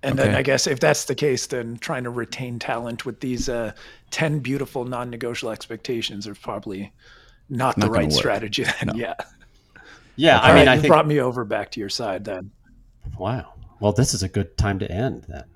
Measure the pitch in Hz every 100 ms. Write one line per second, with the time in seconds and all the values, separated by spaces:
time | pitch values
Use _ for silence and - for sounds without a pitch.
0 | 135 135 135 120 139 135 - 131 156 147
1 | - 131 147 127 - 131 117 117 - 143
2 | 123 120 117 - 127 120 - 117 120 117
3 | 135 107 135 123 113 120 110 - - -
4 | _ - 156 147 123 135 135 135 123 123
5 | 123 117 123 120 123 107 - 113 - 120
6 | 113 101 104 104 - 104 107 98 101 _
7 | - - - _ _ 123 127 - 104 113
8 | 78 76 127 101 107 - - - - 107
9 | 117 - - - - _ _ - - -
10 | - - 156 123 127 131 131 127 151 156
11 | 156 147 127 123 107 107 101 - 98 -
12 | 113 95 101 92 98 _ - - - _
13 | - - 98 123 - - - - 104 104
14 | 139 - 95 104 95 - 104 95 101 87
15 | 127 - - 53 55